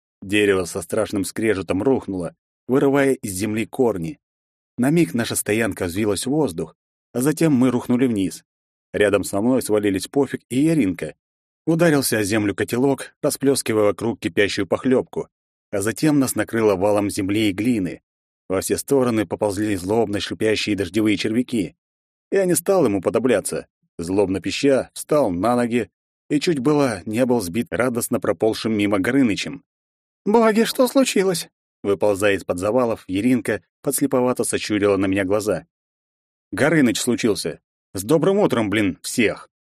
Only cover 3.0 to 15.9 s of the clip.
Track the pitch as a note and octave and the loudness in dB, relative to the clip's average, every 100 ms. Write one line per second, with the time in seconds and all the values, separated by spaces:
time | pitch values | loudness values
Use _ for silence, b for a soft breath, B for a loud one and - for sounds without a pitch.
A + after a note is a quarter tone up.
3 | C3+ B2+ A2 F#2 G#2+ A2 G#2+ - A#2+ F#2+ | 2 0 -4 -6 -4 -4 -4 0 0 0
4 | E2 D2+ _ _ _ _ _ - C3 E3+ | -6 -10 _ _ _ _ _ -2 2 2
5 | D#3+ A#2 A2 A2+ - G#2+ A2+ F2 F#2 F2+ | 2 0 -4 -4 -2 0 -2 -4 -4 -2
6 | G#2 F#2 B2+ D3+ B2+ E2+ E2 _ _ _ | -2 -2 -2 -2 -2 -4 -10 _ _ _
7 | _ A#2+ C#3 D#3 E3 B2+ B2+ A#2+ - A#2+ | _ -2 -2 2 2 4 2 0 0 0
8 | C3 G#2 F2+ - - _ _ _ _ F#2 | 2 0 -2 -6 -18 _ _ _ _ 0
9 | G#2 G2+ F2+ G2 A#2 B2+ - G#2+ G2+ F#2+ | 2 2 0 -2 0 0 0 0 0 -2
10 | - C#3+ C3+ C3 _ B2 D#3+ D#3+ G2 E2+ | -2 -2 -2 -4 _ 0 2 2 0 -2
11 | D2+ - _ _ _ _ - E3 F3 C#3+ | -8 -12 _ _ _ _ -2 2 4 4
12 | - A2+ G2 A2 G#2 F#2 - A#2+ C#3 C3 | 2 0 0 0 0 -2 -2 0 0 0
13 | - _ D3 - C3+ B2 - G#2+ G#2 F#2+ | -6 _ -4 0 0 0 0 2 2 0
14 | A2+ G#2+ G2 F#2+ G2+ - F#2+ G#2+ B2+ B2+ | -4 -4 -2 2 2 0 -2 -2 2 0
15 | - - - _ _ _ _ G2+ G#2 | 0 -8 -10 _ _ _ _ -4 -4